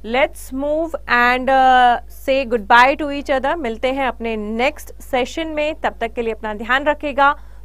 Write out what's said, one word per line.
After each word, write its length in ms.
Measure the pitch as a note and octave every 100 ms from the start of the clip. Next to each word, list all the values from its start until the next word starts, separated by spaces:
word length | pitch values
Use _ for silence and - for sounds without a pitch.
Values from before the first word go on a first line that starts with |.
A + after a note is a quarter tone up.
| G#3+
let's 480 | B3 D#4 - -
move 420 | C4+ C#4+ D4+ E4 C#4+ -
and, 400 | A#3+ A#3+ B3+ B3+
uh, 480 | C4+ C4 B3+ B3 A#3 - - -
say 200 | C4+ B3
goodbye 500 | A#3 G3 A#3 C4 D4+
to 100 | D4 C#4+
each 180 | C#4 C4+
other। 180 | C4 E4+
मिलते 340 | B3 A3 B3+
हैं 160 | C4+ C4
अपने 300 | A3+ A3+ A3
next 640 | G#3 A3+ C4 D4 - -
session 460 | - B3+ A#3+ - D#4+
में, 280 | D4+ D4+ D#4
तब 220 | B3 -
तक 120 | A#3
के 80 | B3
लिए 120 | A3+
अपना 200 | A3 G#3+
ध्यान 300 | G#3 A3+ C4
रखिएगा, 520 | D4 D4 D4 C4 C#4 D4 - -